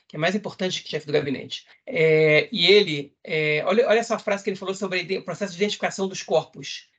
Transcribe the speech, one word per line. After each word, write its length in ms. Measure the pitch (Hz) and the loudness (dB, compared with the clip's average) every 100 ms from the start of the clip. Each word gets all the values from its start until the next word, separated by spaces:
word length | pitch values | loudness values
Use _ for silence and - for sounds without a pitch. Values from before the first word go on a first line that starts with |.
| _ | _
que 80 | 151 | -4
é 40 | |
mais 140 | 170 | -2
importante 480 | 202 - - 185 - | -2 -6 -6 -6 -6
que 80 | - | -8
chefe 160 | 151 147 | -10 -2
do 60 | |
gabinete. 540 | 147 143 127 131 - - _ - | -2 0 -6 -8 -14 -16 _ -8
É, 640 | 170 160 156 156 151 151 | 2 4 6 6 4 2
e 160 | - 170 | 2 6
ele, 460 | 208 185 143 143 _ | 6 6 -2 -8 _
é, 400 | - 156 151 151 - | -6 -2 0 0 2
olha, 200 | 214 262 | 2 4
olha 120 | 226 | 2
essa 180 | 226 202 | 2 -4
frase 260 | - 196 | -2 -4
que 60 | 202 | -4
ele 80 | 190 | -6
falou 160 | 190 | -8
sobre 440 | 190 196 185 170 190 | -6 -4 -4 -4 -6
o 60 | |
processo 280 | - 160 196 | -6 -8 -8
de 60 | 170 | -4
identificação 500 | 208 - 180 - 190 | -4 -2 -6 -4 -6
dos 160 | 190 | -6
corpos. 640 | - 156 - 139 - - - | 0 0 0 -12 -14 -14 -18